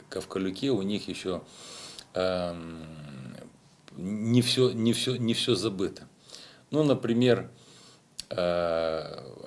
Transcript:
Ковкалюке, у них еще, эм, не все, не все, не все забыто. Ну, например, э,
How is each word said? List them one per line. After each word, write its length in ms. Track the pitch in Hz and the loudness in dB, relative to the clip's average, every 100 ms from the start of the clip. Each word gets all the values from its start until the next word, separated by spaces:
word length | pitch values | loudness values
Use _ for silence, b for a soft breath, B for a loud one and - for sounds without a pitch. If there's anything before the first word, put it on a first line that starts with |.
| - | -10
Ковкалюке, 600 | 92 - 95 95 95 139 | -10 -6 -2 -2 -2 0
у 100 | 117 | 0
них 260 | 95 104 - | 0 -2 -4
еще, 360 | 90 92 87 B B B B B B B - | -6 -4 -4 B B B B B B B -2
эм, 680 | 92 92 87 85 82 82 80 78 73 69 65 - - - - - - - | 0 0 -2 -6 -10 -12 -12 -14 -14 -14 -14 -14 -18 -20 -20 -20 -20 -10
не 440 | 90 107 110 123 | -6 -2 4 6
все, 300 | 120 - 127 | 6 6 4
не 220 | 113 113 | 4 2
все, 220 | 117 - 120 | 2 0 0
не 160 | 117 | 0
все 220 | 113 - 110 | 2 2 2
забыто. 520 | 107 95 92 - - - B B B B _ | 0 -2 -4 -4 -16 -20 B B B B _
Ну, 120 | 143 | 2
например, 680 | 151 135 117 113 123 110 87 B B B B B _ - - | 4 4 4 4 6 6 2 B B B B B _ -16 -8
э, 920 | - 87 87 85 82 82 80 76 - - - | -2 0 2 2 2 0 -2 -6 -10 -14 -14